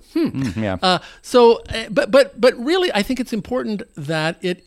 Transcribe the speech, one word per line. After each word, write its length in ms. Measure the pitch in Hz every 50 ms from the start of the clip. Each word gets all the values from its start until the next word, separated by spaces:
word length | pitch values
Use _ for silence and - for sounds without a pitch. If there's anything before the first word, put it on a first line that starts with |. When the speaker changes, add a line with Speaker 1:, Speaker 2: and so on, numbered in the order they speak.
| - _ -
Speaker 1:
hmm. 140 | 311 330 -
Speaker 2:
Mm, 340 | - 135 135 117 87 110
yeah. 160 | 110 101 92 -
Speaker 1:
Uh, 180 | - 185 180 160 - - - -
so, 420 | - - - 247 240 233 226 - - -
uh, 160 | - 226 226 -
but, 220 | 202 277 - -
but, 280 | 196 277 262 269 - -
but 140 | 208 254 - 240
really, 340 | 233 285 349 381 359 359 -
I 80 | 202
think 180 | 202 - 262 247
it's 140 | 240 - -
important 500 | 208 - - 247 254 254 226 214 180 - - _
that 420 | 165 143 143 165 156 156 160 175 -
it, 200 | - 180 180 175 _